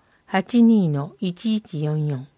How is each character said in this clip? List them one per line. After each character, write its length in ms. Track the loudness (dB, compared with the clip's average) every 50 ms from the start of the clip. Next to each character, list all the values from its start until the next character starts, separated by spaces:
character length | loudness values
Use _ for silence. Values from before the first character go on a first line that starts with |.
| _ _ _ _ _
八 360 | _ -4 -4 -4 0 2 4
二 280 | 6 6 6 4 2 2
の 260 | 0 -2 -4 -8 -10 _
一 360 | -8 -8 -6 -6 -6 -4 -4
一 260 | -4 -6 -8 -8 -6
四 260 | -4 -4 -2 -2 -2 -4
四。 180 | -4 -6 -8 -14 _